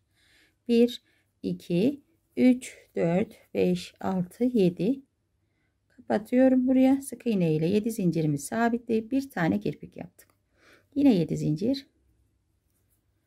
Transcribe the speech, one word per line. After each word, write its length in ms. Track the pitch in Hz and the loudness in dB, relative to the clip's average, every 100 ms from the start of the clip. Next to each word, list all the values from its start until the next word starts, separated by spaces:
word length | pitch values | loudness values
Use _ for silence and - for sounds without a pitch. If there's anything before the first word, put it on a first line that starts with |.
| _ _ _ _ _ _ - | _ _ _ _ _ _ -2
Bir, 360 | 233 240 - _ _ _ _ | 2 2 0 _ _ _ _
iki, 600 | 196 180 - 175 240 285 _ _ _ - | -10 -10 -4 0 0 -2 _ _ _ 2
üç, 400 | 254 254 - - _ - | 2 2 -2 -20 _ -4
dört, 400 | 175 175 220 - _ | -2 0 -4 -8 _
beş, 400 | 202 185 180 - - | -2 0 0 -6 -10
altı, 440 | 196 190 180 - | -6 -4 -6 -4
yedi. 580 | 254 247 180 175 180 277 - _ _ _ _ _ _ _ _ | -2 2 0 0 -4 -4 -8 _ _ _ _ _ _ _ _
Kapatıyorum. 800 | _ - 220 220 247 262 262 254 | _ -6 -6 0 4 4 4 2
Buraya 340 | 262 262 277 | 4 4 2
sık 260 | - 240 240 | -2 -10 -4
iğne 260 | 202 170 | 0 2
ile 140 | 156 160 | 2 2
yedi 240 | 208 220 | 0 -2
zincirimi 460 | 214 180 160 156 143 | -2 -2 0 -2 -2
sabitleyip 760 | - 226 233 233 - 220 220 | -4 -2 -2 -2 -2 -4 -2
bir 180 | 269 277 | -4 -4
tane 300 | - 160 208 | -4 -2 -2
kirpik 380 | 156 143 175 - | -4 -8 -14 -18
yaptık. 320 | 175 _ _ _ _ _ _ _ _ 277 | -18 _ _ _ _ _ _ _ _ 2
Yine 200 | 285 196 | 4 4
yedi 220 | 156 156 | 2 -2
zincir. 500 | 151 156 214 269 - _ _ _ _ _ _ _ _ _ _ _ _ _ | -2 -2 -2 -4 -8 _ _ _ _ _ _ _ _ _ _ _ _ _